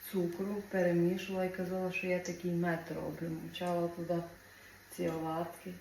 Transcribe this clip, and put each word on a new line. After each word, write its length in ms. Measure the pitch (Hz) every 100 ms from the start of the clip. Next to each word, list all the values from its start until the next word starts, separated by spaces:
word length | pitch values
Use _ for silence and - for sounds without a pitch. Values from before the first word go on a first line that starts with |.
| -
цукру, 500 | 196 175 170 196 208 -
перемішувала 720 | 190 175 170 175 190 - 190
і 40 | 185
казала, 440 | 185 180 185 185
що 140 | 175 185
я 120 | 180
такий 320 | 180 170 180
мед 280 | 170 170 160 -
роблю. 420 | 160 151 156 165 160 165
Мчала 380 | - 175 175 170
туди 340 | 170 165 170 170 - - - - - -
ці 180 | - 175
оладки. 640 | 160 160 165 170 - - 180